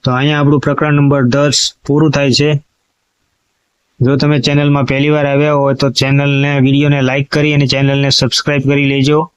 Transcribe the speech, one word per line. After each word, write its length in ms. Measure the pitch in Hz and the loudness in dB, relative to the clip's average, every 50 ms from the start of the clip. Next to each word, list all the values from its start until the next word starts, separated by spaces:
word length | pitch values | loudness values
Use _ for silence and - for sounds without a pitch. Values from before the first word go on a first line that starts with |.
| - | -4
તો 80 | 135 | -2
અહીંયા 280 | 127 127 139 151 151 147 | -2 0 0 0 0 2
આપણું 200 | 143 147 151 139 | 2 2 2 2
પ્રકરણ 340 | - 147 143 - 156 151 147 | 0 -2 -2 -2 0 0 2
નંબર 300 | 147 143 139 143 139 131 | 2 2 2 2 2 0
દસ 340 | 120 123 139 147 147 135 - - - - _ _ | 0 0 0 0 0 0 -2 -4 -6 -8 _ _
પૂરું 260 | - 143 147 156 151 | -2 -2 0 0 -2
થાય 200 | 135 143 143 139 | -2 0 0 0
છે. 200 | 120 113 143 151 151 143 - _ _ _ _ _ _ _ _ _ _ _ _ _ _ _ _ _ _ _ _ _ _ _ _ _ _ _ | 0 0 0 0 0 -2 -6 _ _ _ _ _ _ _ _ _ _ _ _ _ _ _ _ _ _ _ _ _ _ _ _ _ _ _
જો 160 | 123 127 143 | 0 0 2
તમે 240 | 139 147 147 151 147 | 2 2 2 0 0
ચેનલમાં 460 | - 147 143 147 147 147 143 143 131 | 0 0 0 2 2 2 0 0 0
પહેલી 240 | - 139 135 143 151 | -2 0 0 0 0
વાર 160 | 151 151 143 | 0 0 0
આવ્યા 280 | 139 139 139 147 151 147 | 0 0 0 0 0 0
હોય 200 | 143 139 139 139 | 0 0 0 0
તો 160 | 139 143 139 | 0 -2 -2
ચેનલને, 720 | 120 - 131 135 139 139 143 143 139 139 139 143 143 139 | -2 -2 -2 0 0 0 0 0 0 0 0 0 0 0
વીડિયોને 420 | 127 135 139 143 147 143 143 139 | 2 2 2 2 2 2 0 0
લાઈક 260 | 131 127 131 143 139 _ | 0 -2 -2 -2 -4 _
કરી 240 | - 151 147 151 147 | -2 -2 0 0 0
અને 120 | 147 143 | 0 0
ચેનલને 440 | 123 135 135 139 139 139 139 139 139 | 0 0 0 0 0 0 0 0 -2
સબસ્ક્રાઇબ 520 | 131 - 139 120 - - - - 147 143 | 0 -2 -2 -2 -4 -4 -4 -2 -4 -2
કરી 280 | 131 135 143 139 143 139 | 0 0 0 0 0 0
લેજો. 420 | 139 139 131 143 151 151 165 - _ | 0 0 0 0 0 0 -2 -4 _